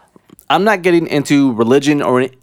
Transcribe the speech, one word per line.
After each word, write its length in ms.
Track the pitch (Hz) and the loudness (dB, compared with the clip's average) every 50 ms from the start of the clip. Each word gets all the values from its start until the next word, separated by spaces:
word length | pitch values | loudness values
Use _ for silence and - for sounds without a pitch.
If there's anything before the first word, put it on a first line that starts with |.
| _ _ _ - _ _ - _ _ - | _ _ _ -20 _ _ -20 _ _ -2
I'm 160 | 139 165 196 | -2 0 0
not 160 | 220 208 190 | 0 0 0
getting 260 | 170 185 170 170 160 | 0 0 0 0 0
into 460 | - - 147 135 - 147 143 139 135 120 | -2 -4 -4 -2 0 0 2 2 0 0
religion 480 | 104 117 113 131 143 135 143 151 147 | 0 0 2 2 2 2 0 -2 0
or 300 | - 90 123 127 131 131 - _ | 0 0 0 0 -2 -4 -8 _